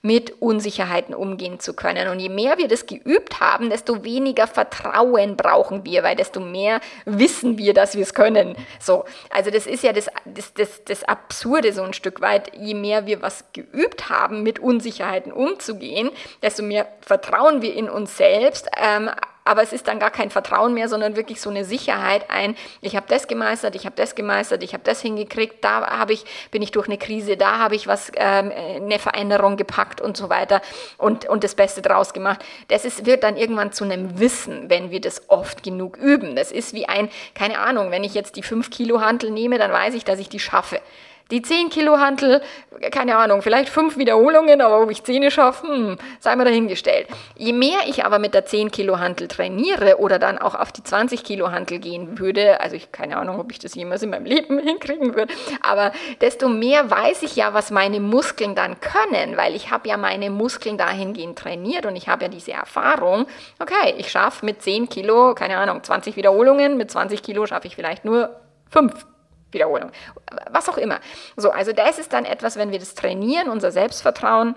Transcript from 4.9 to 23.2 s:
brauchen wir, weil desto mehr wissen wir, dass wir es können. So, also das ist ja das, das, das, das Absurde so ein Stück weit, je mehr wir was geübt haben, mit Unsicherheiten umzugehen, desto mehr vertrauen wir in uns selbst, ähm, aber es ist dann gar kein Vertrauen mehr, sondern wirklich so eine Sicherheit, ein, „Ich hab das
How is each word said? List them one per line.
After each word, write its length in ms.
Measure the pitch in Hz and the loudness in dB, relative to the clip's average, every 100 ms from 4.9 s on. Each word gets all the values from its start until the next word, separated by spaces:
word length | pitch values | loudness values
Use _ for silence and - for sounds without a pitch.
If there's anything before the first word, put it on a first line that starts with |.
| - 247 240 202 196 | 2 4 4 2 0
brauchen 500 | 175 175 190 196 185 | 4 4 2 -4 -2
wir, 180 | 180 | 0
weil 120 | 165 - | 0 -2
desto 240 | 190 - | -4 -6
mehr 400 | 180 185 202 220 - - | -8 -4 -2 -2 -4 -14
wissen 540 | - 202 269 - 247 220 | -6 2 2 2 -2 0
wir, 160 | 202 | 4
dass 220 | 196 196 208 | 4 4 2
wir 80 | |
es 100 | 190 | -2
können. 420 | - 214 214 180 180 - - | 4 4 6 2 -2 -16 -12
So, 240 | - 180 - - - | 0 2 0 -14 -4
also 220 | - 196 | -2 0
das 160 | 214 202 | 0 -2
ist 160 | 247 | 0
ja 80 | - | 2
das, 180 | 202 208 - | 0 -4 -10
das, 300 | - 196 - | -14 -16 -16
das, 300 | - 208 - - | -4 -4 -4 -10
das 180 | - | -6
Absurde 720 | - - - - 233 302 226 | -2 -4 -4 -10 -2 2 2
so 100 | 196 | 0
ein 100 | 190 | -6
Stück 280 | 190 190 180 | -6 -10 -2
weit, 340 | 196 202 - - | 2 2 0 -14
je 180 | 208 | -8
mehr 320 | 208 202 214 202 | -6 -2 -2 -2
wir 160 | 208 | -4
was 220 | - - - | -6 -10 -18
geübt 580 | - - - 403 - - | -20 -12 -2 -2 -2 -4
haben, 340 | - - 214 | -2 0 0
mit 160 | 214 220 | -2 -2
Unsicherheiten 760 | 254 240 226 - 196 190 185 | 0 0 -2 -8 -4 -4 -6
umzugehen, 760 | - 277 392 - 208 143 160 240 - - - | -4 -4 -4 -8 -12 -8 -4 -4 -6 -20 -4
desto 220 | 214 - | -4 -4
mehr 240 | 208 208 - - | -4 -4 -4 -10
vertrauen 600 | - 196 - - 285 294 | 0 0 0 4 4 4
wir 120 | 226 | -2
in 160 | - 220 | -4 -6
uns 260 | - 208 - | -6 -8 4
selbst, 540 | 180 202 262 277 - - | 4 6 2 0 -8 -2
ähm, 320 | 214 208 220 - - _ - | 0 0 -2 -6 -10 _ 0
aber 180 | 214 | 2
es 100 | 220 | 2
ist 140 | 247 - | 0 -4
dann 100 | 220 | 0
gar 140 | 214 | 0
kein 180 | - 208 | 0 -2
Vertrauen 460 | 202 - 190 226 240 | -2 0 2 2 2
mehr, 120 | 226 | -2
sondern 280 | 220 214 214 | -2 -2 -2
wirklich 260 | 214 220 | -6 -8
so 80 | 208 | -8
eine 160 | 202 190 | -6 -6
Sicherheit, 640 | 247 - 202 202 202 - | -6 -2 -2 0 0 0
ein, 260 | - 202 226 - - | -2 -2 -4 -12 -12
„Ich 140 | 202 202 | -6 -6
hab 120 | 196 | 0
das 200 | 277 | -2